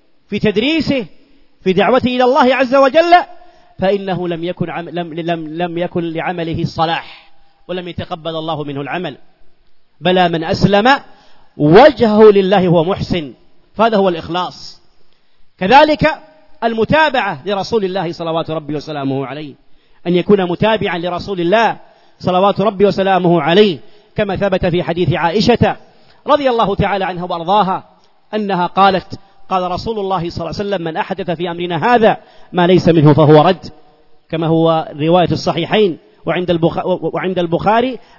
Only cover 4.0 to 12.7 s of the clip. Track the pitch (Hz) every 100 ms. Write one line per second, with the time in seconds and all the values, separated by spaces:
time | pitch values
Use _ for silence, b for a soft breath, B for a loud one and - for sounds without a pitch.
4 | 190 175 180 165 170 175 170 147 165 170
5 | 170 160 165 170 156 160 175 170 175 180
6 | 170 160 151 175 165 165 170 - 165 151
7 | - - - - - _ - 180 175 156
8 | - 185 160 160 156 151 147 139 139 170
9 | 165 120 - _ - - _ - _ _
10 | 160 185 175 165 165 190 190 202 240 277
11 | - b b b b - 151 190 302 240
12 | 226 214 214 196 185 196 180